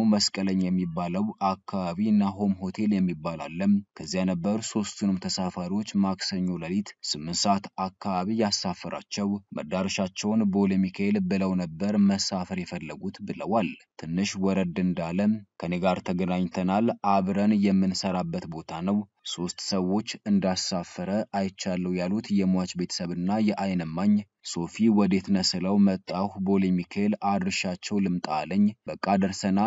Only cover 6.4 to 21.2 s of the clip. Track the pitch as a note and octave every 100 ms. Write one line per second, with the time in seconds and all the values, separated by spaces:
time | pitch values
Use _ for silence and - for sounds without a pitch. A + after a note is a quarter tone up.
6.4 | F2+ F2 E2 F#2+ G#2 - - D2+ D2 F3
7.4 | G#2+ G2 - - F#2+ - G#2 F#2 F#2 A2+
8.4 | G#2+ G2+ G2 F2 F2 D2+ - - G2+ G2+
9.4 | G2+ - D2 F2+ F#2+ - F#2 - G#2 A2
10.4 | G#2+ F#2+ G2 F#2+ F#2+ F#2 G2+ G#2 F2+ F#2+
11.4 | F#2+ F#2 F2 D#2+ G2+ G#2 G2+ G2 - F#2+
12.4 | F2+ F#2 F2 E2+ D#2 - F#2+ - - -
13.4 | D#2 A2 F2+ - - - D#2+ F2 G2+ G2+
14.4 | F#2+ F#2+ F2+ E2+ F2+ E2+ E2 F2 G#2 A2
15.4 | G2+ _ E2+ F2+ F#2 F#2 F#2 F2+ F#2 F2+
16.4 | F2+ - F#2 G2 A#2 - G2+ G2 F#2 G2
17.4 | G#2 G#2+ G2 F#2+ F#2+ F#2 G2 F#2 E2+ E2
18.4 | D#2+ D#2+ D#2+ D#2+ F2+ G#2 G2+ _ - -
19.4 | F2 - - G2 F#2 G2+ A2+ - - G2+
20.4 | F#2 F2+ - F#2 F2 - F#2 G2+